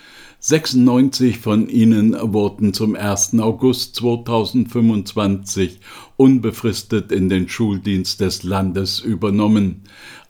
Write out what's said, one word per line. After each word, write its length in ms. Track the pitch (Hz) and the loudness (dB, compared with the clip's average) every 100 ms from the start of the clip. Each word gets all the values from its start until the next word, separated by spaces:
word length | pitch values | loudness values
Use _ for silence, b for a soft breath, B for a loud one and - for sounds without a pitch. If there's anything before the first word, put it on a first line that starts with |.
| B B B B | B B B B
Sechsundneunzig 960 | - 156 - 127 123 123 131 - 127 104 | 0 0 2 2 4 4 2 2 0 0
von 300 | 107 107 107 | 0 0 0
ihnen 480 | 120 113 110 110 - | 4 4 4 2 0
wurden 540 | 110 104 101 98 104 | -2 0 -2 0 -2
zum 220 | 92 107 92 | 0 -2 -2
ersten 420 | 104 98 - 117 | -2 -2 0 0
August 560 | 113 104 127 123 - | 0 0 0 0 -4
zweitausendfünfundzwanzig 1800 | - 120 117 117 117 101 127 107 120 113 107 92 107 101 98 98 98 92 - B B B B | -6 -2 -2 -2 -2 0 -2 -2 2 2 2 -2 -2 -2 -2 -4 -4 -4 -4 B B B B
unbefristet 960 | 135 131 110 - 117 95 - 107 - | 4 4 0 -4 -4 -4 -4 -4 -2
in 160 | 98 92 | -2 0
den 200 | 95 87 | 0 -2
Schuldienst 720 | - 110 98 107 95 90 - | -2 -2 -2 -2 -2 -4 -4
des 220 | 95 - | -4 -4
Landes 560 | 90 98 95 90 92 - | -4 -2 -2 -2 -4 -4
übernommen. 840 | 117 98 104 104 104 107 98 80 B B B B | -4 -4 -2 0 2 2 0 -4 B B B B